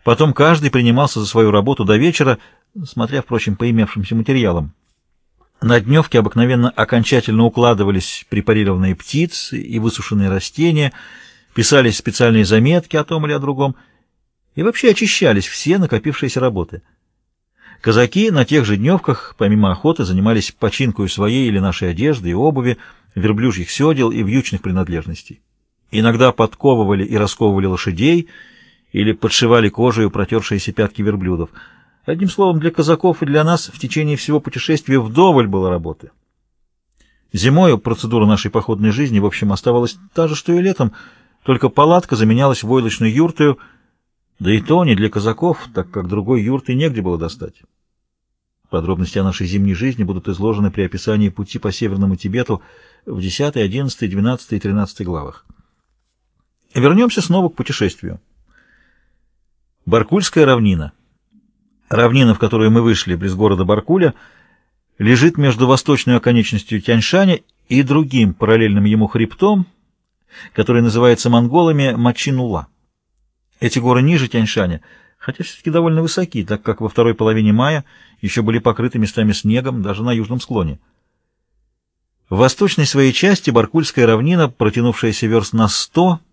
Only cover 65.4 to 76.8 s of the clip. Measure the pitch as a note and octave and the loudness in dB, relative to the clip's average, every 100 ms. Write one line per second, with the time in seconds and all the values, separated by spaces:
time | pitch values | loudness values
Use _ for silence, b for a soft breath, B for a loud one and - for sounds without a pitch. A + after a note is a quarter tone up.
65.4 | C#3 A2+ B2+ C3 - C3 - A#2+ B2 A#2+ | 0 0 2 0 2 -2 2 0 2 0
66.4 | G#2+ G#2+ - G#2+ - A#2 - F3+ F#3+ E3 | 0 -4 -4 -6 0 0 2 2 2 0
67.4 | _ _ - B2 C3+ D3 C#3+ C3 G#2 - | _ _ -2 0 2 2 2 2 2 0
68.4 | A2 A2+ A2 G2+ G#2 A2 G#2+ A#2 A2 - | 2 2 2 2 2 2 0 0 -4 0
69.4 | G3+ G3+ F3+ _ _ _ _ _ _ B | 0 2 -2 _ _ _ _ _ _ B
70.4 | B - A2 A#2+ A#2 A2+ B2 A#2 A#2+ A#2+ | B -4 0 2 2 4 4 4 2 2
71.4 | A#2+ E3 E3 D3+ C3+ A2+ A#2+ - C#3+ B2+ | 4 2 2 2 0 0 0 0 -2 -4
72.4 | B2 E2+ D2+ _ _ _ _ _ _ _ | -4 -6 -8 _ _ _ _ _ _ _
73.4 | _ - A#2 B2+ A#2+ B2 C#3 E3 B2+ A#2 | _ -6 -2 0 2 2 4 2 0 -2
74.4 | A2 A2+ F#2 D#2+ b b b b - - | -2 0 -2 -4 b b b b -12 -10
75.4 | E3+ - E3 E3 E3 D#3+ E3 - F3 A2+ | -10 -8 -2 0 2 0 0 -2 -4 -4
76.4 | F#2 G#2 - G#2+ | -4 -4 -4 -4